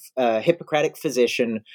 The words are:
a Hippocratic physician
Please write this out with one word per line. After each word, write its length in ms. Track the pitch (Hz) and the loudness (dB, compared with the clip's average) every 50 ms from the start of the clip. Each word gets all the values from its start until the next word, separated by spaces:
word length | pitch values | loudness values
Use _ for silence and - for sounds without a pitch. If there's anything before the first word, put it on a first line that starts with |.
| - - - | -20 -10 -2
a 240 | 135 127 117 113 110 | 0 0 2 2 2
Hippocratic 580 | - 170 170 - - - 156 151 147 147 147 - | 2 0 0 0 -2 -2 -2 0 0 0 -4 -4
physician 640 | - 156 123 123 120 117 - - 123 117 113 107 - - | -6 -2 0 2 2 2 2 0 -2 -2 -2 -6 -8 -12